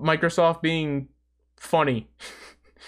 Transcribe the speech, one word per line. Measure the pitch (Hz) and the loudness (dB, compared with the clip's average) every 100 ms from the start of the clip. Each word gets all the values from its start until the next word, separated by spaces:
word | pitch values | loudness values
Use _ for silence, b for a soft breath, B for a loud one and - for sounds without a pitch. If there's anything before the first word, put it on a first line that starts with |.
Microsoft | 156 160 170 175 165 165 | -2 0 0 2 2 2
being | 160 160 151 139 135 _ _ _ _ _ | -2 -2 -2 -4 -6 _ _ _ _ _
funny. | - 165 143 113 - | -2 0 2 -2 -6
<laughs> | _ B B B _ B B | _ B B B _ B B